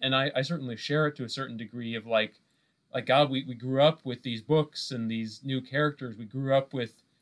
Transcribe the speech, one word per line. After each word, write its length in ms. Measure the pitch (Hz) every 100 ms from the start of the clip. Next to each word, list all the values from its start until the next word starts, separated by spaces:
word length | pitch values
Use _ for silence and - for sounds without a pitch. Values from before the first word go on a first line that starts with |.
and 120 | 131 131
I, 160 | 135 131
I 80 |
certainly 340 | 131 165 131 113
share 300 | - 147 151
it 80 | 147
to 80 |
a 60 | 117
certain 280 | - 131 117
degree 380 | 110 120 117 113
of, 100 | 113
like, 300 | 113 107 _ _ _ _ _ _
like, 140 | 127 120
God, 240 | 131 143
we, 120 | 131 127
we 100 | 120
grew 260 | 127 135
up 240 | 151 160 131
with 160 | 120
these 220 | 127 113
books 480 | 110 156 151 - -
and 180 | 127 113
these 320 | 113 113 110
new 160 | 135 131
characters. 560 | 127 135 151 143 127 107
We 100 | 110
grew 300 | 131 135 135
up 160 | 175
with, 300 | 131 113 - _ _